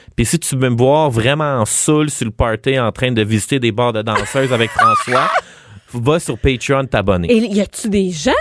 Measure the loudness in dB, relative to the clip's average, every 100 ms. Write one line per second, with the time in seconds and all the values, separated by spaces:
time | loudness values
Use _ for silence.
0 | -10 -2 0 0 -2 0 0 4 4 4
1 | 2 2 0 0 0 0 0 0 2 2
2 | 0 -2 -6 -2 -2 0 -2 0 -2 -2
3 | -2 0 2 0 0 0 0 0 -2 -2
4 | -2 -4 -2 -2 0 0 0 2 2 2
5 | 0 0 0 -2 -6 -20 -20 -20 -12 -4
6 | 0 0 -2 -2 0 -2 0 -2 0 0
7 | 2 0 2 2 2 -2 -2 -4 -2 0
8 | 0 -2 0 0